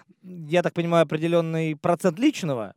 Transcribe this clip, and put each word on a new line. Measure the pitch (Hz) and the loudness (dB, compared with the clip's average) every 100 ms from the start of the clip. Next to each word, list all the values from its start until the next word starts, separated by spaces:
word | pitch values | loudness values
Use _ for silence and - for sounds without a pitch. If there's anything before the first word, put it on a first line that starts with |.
| _ _ | _ _
я | 180 180 151 175 | -20 -16 -2 0
так | 170 | 0
понимаю, | - 170 170 | -2 2 4
определенный | 147 156 170 170 165 160 160 147 | 2 0 0 0 0 -2 -4 -2
процент | 170 170 190 165 | 0 2 0 2
личного, | 294 - 160 123 101 | 0 0 -2 -4 -6